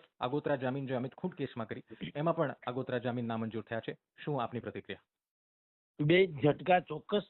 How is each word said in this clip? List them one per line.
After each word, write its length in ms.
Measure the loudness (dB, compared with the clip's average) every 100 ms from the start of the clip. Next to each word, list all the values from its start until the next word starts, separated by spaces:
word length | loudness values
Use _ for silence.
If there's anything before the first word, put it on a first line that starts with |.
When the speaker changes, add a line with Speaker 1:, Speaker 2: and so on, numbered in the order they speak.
| -4 -6
Speaker 1:
આગોતરા 360 | -2 -2 0 0
જામીન 320 | 0 -2 -2
જે 60 |
અમિત 220 | -2 -4 -6
ખૂંટ 200 | -6 -4
કેસમાં 320 | -6 -6 -8
કરી, 160 | -10 -12 -12 -8 -2
એમાં 200 | 0 2
પણ 200 | 0 -2 -6
આગોતરા 300 | -4 -2 -2
જામીન 280 | -2 -2 -2
નામંજૂર 380 | -2 -4 -6
થયા 160 | -6 -6
છે. 180 | -6 -10 _ -10
શું 200 | -4 -2
આપની 160 | -2 -4
પ્રતિક્રિયા? 420 | -6 -8 -10 -12 _ _ _ _ _ _ _ _ _ 0
Speaker 2:
બે 280 | 6 6 6
ઝટકા 520 | 4 4 4 6 4
ચોક્કસ 420 | 4 -6 -2 -2